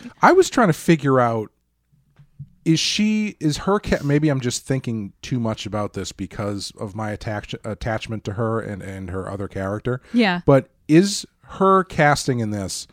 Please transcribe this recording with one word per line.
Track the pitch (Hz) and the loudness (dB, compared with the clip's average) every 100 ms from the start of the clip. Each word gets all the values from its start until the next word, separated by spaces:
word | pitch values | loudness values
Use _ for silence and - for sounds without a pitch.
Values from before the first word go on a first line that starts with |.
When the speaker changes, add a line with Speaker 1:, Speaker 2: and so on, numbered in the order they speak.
| 240 - | -20 4
Speaker 1:
I | 254 | 6
was | 359 349 | 8 4
trying | - 214 | 4 2
to | |
figure | 151 - 165 139 131 | 2 2 2 4 4
out, | 120 113 104 _ _ _ _ _ _ _ _ _ - _ 165 | 4 0 -6 _ _ _ _ _ _ _ _ _ -20 _ 0
is | 160 | 2
she, | - - 214 214 214 - | 2 0 0 0 -2 -2
is | 156 143 | -2 -2
her | - 208 | 0 0
ca-, | - 190 | 0 -2
maybe | 143 147 151 | 2 2 2
I'm | 135 | 0
just | 123 - - | -2 -6 -4
thinking | 135 127 113 98 - | -4 -4 -6 -8 -12
too | - 127 | -6 -4
much | 113 107 104 | -4 -6 -6
about | 104 104 | -6 -6
this | 98 92 | -8 -12
because | - 95 - 104 101 - - | -10 -10 -6 -6 -6 -10 -12
of | 110 104 | -12 -8
my | 107 | -8
attach-, | 104 - 104 - 131 | -8 -8 -8 -8 -12
attachment | 117 101 120 110 - 107 - | -10 -8 -6 -6 -6 -10 -8
to | |
her | 107 113 113 | -4 -4 -4
and, | 104 98 | -6 -10
and | 95 95 95 | -12 -12 -10
her | 92 98 | -8 -8
other | 98 98 | -8 -8
character. | 95 95 107 - 127 - | -6 -6 -6 -4 -6 -4
Speaker 2:
Yeah. | 240 214 175 - | 0 0 0 4
Speaker 1:
But | 135 - _ - | 4 4 _ 4
is | 156 202 202 - _ | 4 4 -2 -10 _
her | _ - 190 190 180 | _ 0 4 4 2
casting | - 147 143 - 120 | 2 4 4 0 -2
in | 110 | -2
this | 104 95 - - | -4 -6 -8 -12